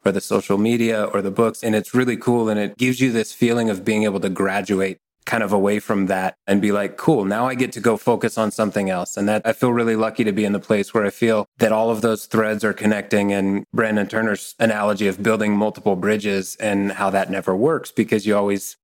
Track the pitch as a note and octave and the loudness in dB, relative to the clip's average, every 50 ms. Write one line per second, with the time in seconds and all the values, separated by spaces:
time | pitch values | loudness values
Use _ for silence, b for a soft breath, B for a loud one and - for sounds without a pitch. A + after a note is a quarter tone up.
0 | - G2 F#2+ G2 - - G#2+ G2+ - - G2 G2+ G#2+ A2+ A#2+ A#2 A#2 A2+ A2+ G#2+ | -2 -2 0 0 -2 0 0 0 0 0 0 2 2 2 2 2 2 0 0 0
1 | G#2+ A2 - G2+ G2 G2 G2 - A#2 A2+ A2 - - A2 G#2+ G#2+ - - - B2+ | -2 -2 -2 -2 -2 -2 0 0 0 0 0 -2 -2 0 0 0 0 0 0 0
2 | B2+ B2 A2+ - - B2 A#2+ A#2 A2+ A2 G#2 G#2 G#2 G2 G2+ - B2+ B2+ B2+ A#2+ | 2 0 -2 -2 0 0 2 2 2 0 0 0 -2 -4 -2 -2 -2 -2 0 0
3 | C3 B2+ A2+ A2+ G#2+ - - - B2 A#2 A#2 A#2+ A2+ A2 G2+ F#2 G2 A2+ G#2+ G#2+ | 0 0 2 0 -2 -4 -2 0 2 2 2 2 0 0 -2 -2 -2 0 0 2
4 | G#2+ G#2 G2 F#2 E2 F#2+ F2+ G2 G2 F#2+ F#2+ G2+ F#2+ G2 G2+ F#2+ F#2+ F#2+ F#2 - | 2 0 0 0 -2 -2 -2 -2 -2 0 0 -2 -2 0 0 0 0 -2 -4 -8
5 | _ _ _ _ _ - A#2+ A2+ G#2+ F#2+ G#2 G2+ G2 G2+ G#2+ G#2 - - G#2+ G2 | _ _ _ _ _ -4 -2 -2 0 0 2 2 2 2 0 0 -2 -2 0 0
6 | G2 F#2+ F#2+ F#2 F#2+ F#2 - _ _ G2+ G2 G2+ G#2 G#2 G2+ G2+ G2+ F#2+ - - | 0 0 0 -2 -2 -4 -6 _ _ 0 2 2 2 2 2 0 -2 -4 -6 -2
7 | - E3 D#3 A2+ G2 G2 G2+ A2+ B2 C3 C3 B2 B2+ G#2 - A2+ G2+ A#2+ A2 G2+ | 2 2 2 2 2 0 0 0 -2 -2 -2 -2 -4 -4 -4 -2 0 0 0 2
8 | - B2 A2+ F#2 - A2 - A2+ A2 G#2 - - G#2+ G2 - G#2 G2 F#2+ F#2 F2 | 2 0 0 2 0 -2 0 0 -2 0 0 0 -2 0 0 0 -2 0 -2 -2
9 | F2+ - - G#2 G2+ G#2 G#2+ G#2+ - A2+ - - C3 B2 A#2+ A#2+ A#2 A#2 A2 G#2+ | -4 -6 -4 -2 0 0 0 0 0 -2 0 0 0 0 2 2 0 0 0 0
10 | A2 A2 G#2+ - A2+ G#2+ F#2+ G#2+ G#2+ G2+ G2+ F#2+ - - A2 G2+ G2+ - - A2+ | 0 0 0 0 0 0 0 0 0 0 0 -2 0 0 0 0 0 0 0 0
11 | G#2 G2 - - A#2 A2+ A2 G#2 G2+ - _ - A#2 G#2+ A2 A2 A2+ A#2 A#2 G#2+ | 0 0 0 0 2 2 2 2 0 -4 _ 0 2 2 4 2 2 2 0 0
12 | A2+ A2+ A2 G#2 - - - A2 A2 G#2+ G#2+ G#2 A2 G#2+ G2 - G#2+ G#2+ G#2+ G2+ | 0 0 0 -2 -4 -2 0 0 2 0 0 0 0 -2 -2 0 0 0 0 0
13 | G2+ - A2 G2+ G2+ G2+ G2+ G2 G2 G2 G2 G2 - - - A#2+ A2+ A2 G#2+ G#2 | 0 0 0 2 2 2 0 0 0 0 -2 -2 -4 -4 -2 -2 0 0 0 0
14 | G2 G2 A2 A2 A2+ G#2+ G2+ - - - - - A2+ A2+ G#2+ G#2+ G2+ G#2 G#2 G2 | -2 -2 -2 -2 -2 -2 -2 -4 -6 -10 -4 -2 0 0 0 0 0 0 0 0
15 | G#2+ G2 F#2+ G#2 G2 A2 A2 G#2 G#2+ G#2 G#2 G2+ G#2+ G#2+ - - - G#2+ F#2+ F2+ | 0 -2 -2 0 0 0 0 2 0 0 0 2 0 0 -2 -2 0 0 0 2
16 | F#2+ G#2 G#2+ G#2 G2+ G#2 G2 F#2+ F#2 - - - A2 G#2 G2+ G2 G2 G2+ F#2+ - | 0 0 0 0 0 -2 -2 -2 -4 -6 -8 -6 -4 -2 0 0 0 -2 -2 -2
17 | G2+ G2 F#2 G2 F#2 F2+ F#2+ F#2+ - G2 F#2 G2 B2+ D#3 D#3+ - - - - - | -2 0 0 0 0 -2 -4 -4 -2 -2 0 2 2 0 0 -2 -4 -4 -2 -2
18 | G#2+ - A2 G#2+ G2+ G#2+ G2+ G#2 G2+ G2+ G2+ G2 - - - - | 0 0 0 0 0 2 0 2 2 0 -2 -2 -4 -8 -14 -18